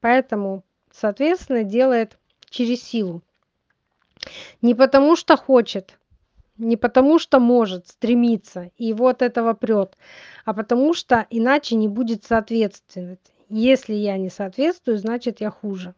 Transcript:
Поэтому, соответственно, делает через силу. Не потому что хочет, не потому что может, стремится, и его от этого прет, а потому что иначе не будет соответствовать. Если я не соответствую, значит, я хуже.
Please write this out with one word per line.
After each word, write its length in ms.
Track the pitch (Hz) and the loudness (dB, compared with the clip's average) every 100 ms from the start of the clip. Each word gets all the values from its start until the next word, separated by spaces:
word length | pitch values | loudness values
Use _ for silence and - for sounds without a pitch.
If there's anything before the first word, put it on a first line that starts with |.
Поэтому, 640 | 233 254 262 208 196 190 - _ _ | 0 0 0 -4 -6 -8 -14 _ _
соответственно, 720 | _ 214 202 302 359 - 240 | _ -4 0 0 -2 -2 -4
делает 540 | 202 226 262 240 220 _ _ _ _ | -2 0 2 2 -2 _ _ _ _
через 340 | - 233 240 | -4 -4 -4
силу. 380 | - 226 185 170 - _ _ _ _ _ _ _ _ _ - - - _ | -6 -6 -6 -8 -16 _ _ _ _ _ _ _ _ _ -20 -18 -20 _
Не 140 | 240 233 | 0 4
потому 400 | 262 277 285 330 | 4 4 4 2
что 180 | - 285 | 2 2
хочет, 600 | - 254 - 196 - _ _ _ _ _ _ - | 4 2 2 -6 -12 _ _ _ _ _ _ -8
не 200 | 226 226 | -4 -2
потому 420 | 233 254 277 320 | 0 4 4 4
что 200 | - 269 | 4 2
может, 480 | 240 247 208 180 - | 4 2 2 -4 -14
стремится, 840 | _ 226 240 240 214 - 180 175 - | _ 0 2 2 -2 -6 -16 -16 -10
и 80 | 226 | -6
его 220 | 214 254 | 0 0
от 120 | 247 | 0
этого 320 | 247 240 226 | -2 -2 -2
прет, 440 | 220 - 214 190 _ - - - - - | -2 -2 0 -2 _ -20 -20 -20 -14 -10
а 80 | |
потому 400 | 208 208 247 294 | -6 -2 0 0
что 340 | 339 - 233 - | 0 0 0 0
иначе 460 | 226 240 - - 226 | -2 0 0 0 -2
не 120 | 214 | -2
будет 360 | 214 233 214 - | -2 -4 -6 -2
соответствовать. 920 | 226 214 226 202 - _ 185 180 185 _ _ - | -2 -2 -2 -4 -6 _ -16 -14 -16 _ _ -10
Если 440 | 220 247 262 - | 0 2 2 0
я 240 | 208 208 190 | -4 -4 -4
не 120 | 185 | -6
соответствую, 680 | - 196 220 311 349 247 214 | -8 -8 -2 -2 -2 -4 -4
значит, 440 | 214 240 240 196 | -4 -6 -6 -6
я 100 | 214 | -8
хуже. 440 | - 208 190 180 | -8 -10 -10 -12